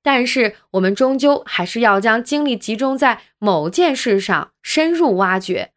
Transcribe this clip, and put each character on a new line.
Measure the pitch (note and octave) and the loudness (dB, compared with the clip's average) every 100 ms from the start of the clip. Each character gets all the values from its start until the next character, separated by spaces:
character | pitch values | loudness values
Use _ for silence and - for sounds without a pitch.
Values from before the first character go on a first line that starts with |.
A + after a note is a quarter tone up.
但 | C#4+ C4+ | 2 0
是 | B3 C4 A3 - _ | 0 0 -2 -4 _
我 | F#3+ | 0
们 | F#3 | 0
终 | G3+ C#4+ C4+ | 2 0 2
究 | C#4+ C#4+ | 2 2
还 | - - | -2 -6
是 | F3+ A3+ | -6 0
要 | A3+ G3 | 2 2
将 | A3 A3+ | 2 0
精 | A#3+ D4 | -2 -2
力 | D4 | -2
集 | A3+ - A3 | -4 -6 -4
中 | C4+ C4 | -2 0
在 | C4 A3 _ _ | 0 0 _ _
某 | G#3 E3+ D#3 | 0 0 0
件 | G3 F4 | 0 0
事 | C4 A#3+ G3 | 0 0 0
上， | G3 E3 - _ | 0 -2 -2 _
深 | - - D#4+ | -4 0 0
入 | E4+ D#4 F#3 | 2 0 2
挖 | F#3+ F#3 | 0 -2
掘。 | F#3+ F3 - | -2 -6 -6